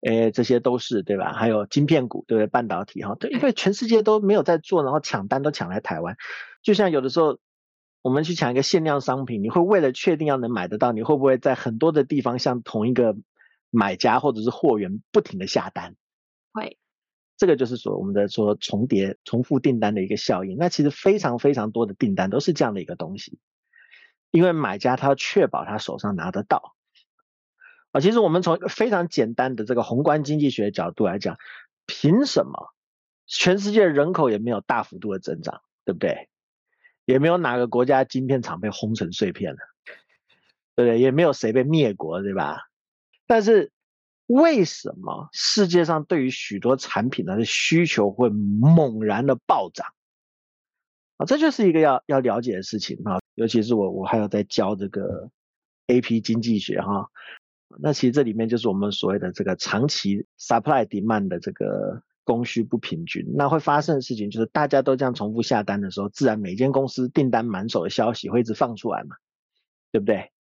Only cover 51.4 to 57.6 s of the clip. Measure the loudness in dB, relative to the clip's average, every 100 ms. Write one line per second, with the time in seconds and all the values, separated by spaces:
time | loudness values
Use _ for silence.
51.4 | 2 4 4 6 4 2 _ 0 2 0
52.4 | -2 -6 -6 -8 -8 -8 -4 -6 -6 -4
53.4 | 0 0 2 2 0 -2 -2 -2 0 -2
54.4 | -2 -2 -2 -2 -6 -6 -6 -8 -12 _
55.4 | _ _ _ _ 2 2 2 -2 0 -2
56.4 | 0 -2 0 -4 -2 -4 -6 -14 -20 -20
57.4 | _ _